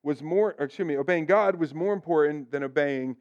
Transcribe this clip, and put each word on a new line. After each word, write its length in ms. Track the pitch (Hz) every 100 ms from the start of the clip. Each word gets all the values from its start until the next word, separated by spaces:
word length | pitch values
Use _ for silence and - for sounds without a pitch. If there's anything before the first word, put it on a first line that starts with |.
was 220 | 147 143
more, 320 | 151 185 214 -
or 80 | 143
excuse 220 | - 170
me, 80 | 139
obeying 300 | 143 175 156
God 320 | 202 202 185
was 160 | 156
more 200 | 147 190
important 560 | 202 170 160 147 151 123
than 140 | 143
obeying 540 | 139 139 143 135 131 120